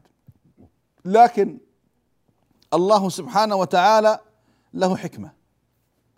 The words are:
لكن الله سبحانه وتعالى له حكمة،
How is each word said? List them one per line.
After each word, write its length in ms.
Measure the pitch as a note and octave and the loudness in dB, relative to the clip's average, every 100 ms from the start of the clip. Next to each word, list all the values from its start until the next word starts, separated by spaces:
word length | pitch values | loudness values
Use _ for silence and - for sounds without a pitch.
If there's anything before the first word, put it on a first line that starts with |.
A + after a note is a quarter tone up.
| _ _ _ _ _ _ - _ _ _ | _ _ _ _ _ _ -20 _ _ _
لكن 540 | F3+ G#3+ A#3+ G#3 G3 - _ _ _ _ _ _ _ _ _ _ _ | 0 4 4 2 -4 -6 _ _ _ _ _ _ _ _ _ _ _
الله 340 | D#3+ F#3 G#3+ F#3+ | -2 0 0 0
سبحانه 480 | F3+ C3+ G3 A3 G3 | -8 -6 -4 -2 -2
وتعالى 640 | F#3 F3+ F#3+ A3 G#3+ G#3+ _ _ _ _ _ | -2 0 2 4 2 0 _ _ _ _ _
له 220 | - F#3 F#3 | -6 -4 -4
حكمة، 360 | E3+ - D#3 _ _ _ _ _ _ _ _ | -10 -14 -20 _ _ _ _ _ _ _ _